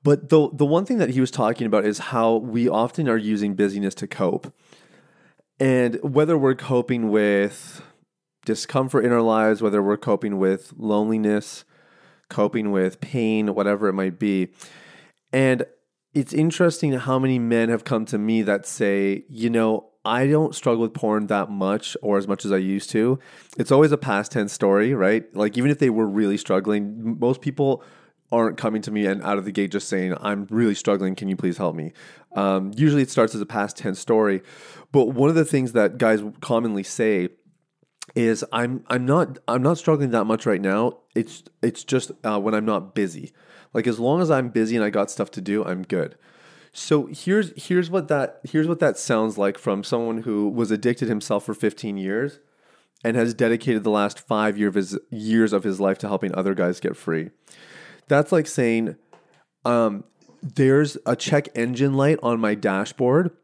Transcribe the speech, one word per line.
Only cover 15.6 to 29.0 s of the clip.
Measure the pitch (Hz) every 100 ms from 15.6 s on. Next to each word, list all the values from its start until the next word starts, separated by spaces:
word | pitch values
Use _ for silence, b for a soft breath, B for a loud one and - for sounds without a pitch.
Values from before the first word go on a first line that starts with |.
| - _ _ _ _
it's | 143 127
interesting | 147 160 160 175 165 151
how | 131 131 131
many | 131 127
men | 117 117 113
have | 117
come | - 113 110
to | 107
me | 107 113
that | 104 101 -
say, | - 104 98 98 98 -
"You | 120 117
know, | 117 113 110 - _
I | - 117 139
don't | 151 156
struggle | - 131 117
with | 113
porn | - 110 107 104
that | 104 98
much | 101 95 107 - -
or | 104 101
as | 98
much | 98
as | 101
I | 95
used | 95 98 -
to." | 110 117 135 B B B -
It's | 117
always | 139 151
a | 147
past | 131 104 -
tense | 127 101
story, | - 101 98 113
right? | 135 95 110 -
Like, | 95 104 120
even | 135
if | 143
they | 135
were | 110 107
really | 101 104 101
struggling, | - 95 98 104
m-, | 101 110 110 113
most | 120 135
people | 139 135 139 127 B B B B _
aren't | 117 113 -
coming | 113 107
to | 104
me | 107